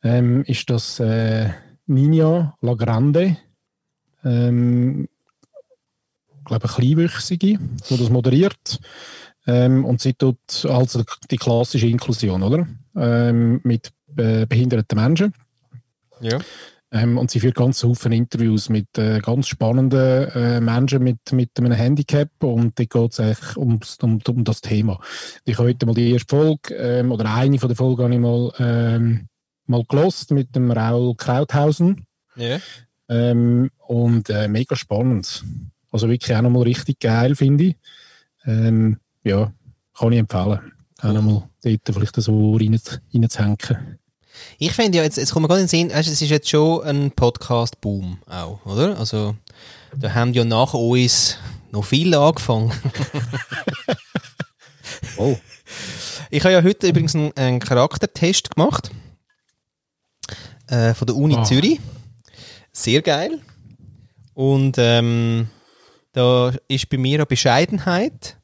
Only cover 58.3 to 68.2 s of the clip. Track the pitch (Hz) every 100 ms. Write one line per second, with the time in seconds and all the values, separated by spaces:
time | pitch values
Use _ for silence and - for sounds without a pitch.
58.3 | 196 - - 196 - - - - _ _
59.3 | _ _ _ _ _ _ _ _ _ -
60.3 | - - - - 123 117 113 117 117 147
61.3 | 127 107 127 190 320 - - - - _
62.3 | - - - _ - - 131 156 147 196
63.3 | 320 - - - - - - - _ -
64.3 | - 135 135 135 131 120 117 117 117 117
65.3 | 113 113 _ _ _ _ _ _ - 123
66.3 | 127 123 131 _ 131 - 131 131 147 147
67.3 | 123 139 123 175 202 185 175 247 -